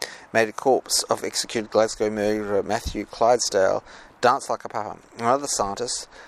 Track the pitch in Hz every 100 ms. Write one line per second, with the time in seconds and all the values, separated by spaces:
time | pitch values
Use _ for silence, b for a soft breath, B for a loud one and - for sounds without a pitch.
0 | B B B 113 113 - 135 120 - -
1 | - 113 101 - - 123 107 107 110 -
2 | 107 107 104 107 104 101 87 113 - 107
3 | 101 - 117 123 - 101 95 95 B B
4 | B - 123 131 - 120 - 117 104 87
5 | - - 117 135 143 - 101 98 120 -
6 | - B